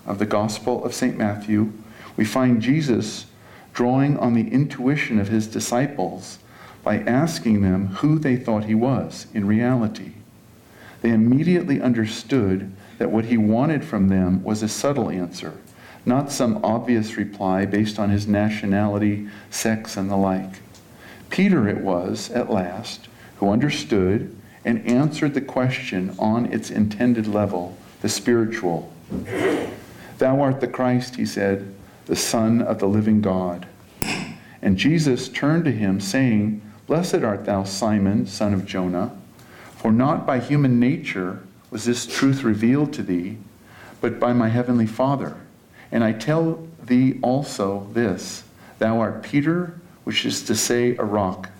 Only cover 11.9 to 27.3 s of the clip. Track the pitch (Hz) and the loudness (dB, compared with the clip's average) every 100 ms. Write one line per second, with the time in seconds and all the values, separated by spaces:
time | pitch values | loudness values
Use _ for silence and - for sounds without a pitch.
11.9 | 113 107 - - 135 98 95 95 - - | 2 0 -4 -2 2 2 0 -4 -12 -20
12.9 | - 120 110 113 117 107 117 151 151 - | -4 0 0 2 2 4 4 2 0 -2
13.9 | 107 95 95 92 92 110 107 107 - 139 | 2 4 4 4 2 0 -2 -2 -2 0
14.9 | 135 95 90 87 - 85 - - - - | 0 -2 -2 -6 -8 -12 -14 -20 -20 -20
15.9 | - - 131 143 - 123 107 98 117 127 | -6 0 0 0 0 0 2 0 0 2
16.9 | 117 107 - 101 - 95 95 101 101 107 | 0 0 -4 -6 -4 0 0 2 0 0
17.9 | - 101 101 107 104 107 107 101 98 104 | 0 0 0 2 2 2 0 0 2 2
18.9 | 101 104 104 104 - - - 113 110 107 | 2 0 0 -6 -16 -12 -4 -2 -2 -4
19.9 | 101 98 98 98 92 95 - - - - | -6 -2 0 2 0 -4 -12 -20 -20 -20
20.9 | - - - - - 196 165 104 110 95 | -20 -20 -20 -8 0 4 4 2 0 -2
21.9 | 87 95 113 - 123 - 104 90 95 117 | -2 -2 -6 -4 -4 -2 -2 -2 -6 -12
22.9 | - - - - - 98 110 147 147 - | -14 -18 -20 -20 -2 2 2 2 -2 0
23.9 | 104 92 110 - - - - 117 113 113 | 2 2 0 -2 -12 -20 -8 -4 -2 2
24.9 | 123 151 - 151 135 - 131 127 - - | 2 2 0 -2 -2 -4 -2 0 -2 -4
25.9 | 95 95 - 110 117 120 110 - 107 104 | -4 -4 -2 0 0 0 -4 -4 0 0
26.9 | - 123 113 107 | 2 2 2 0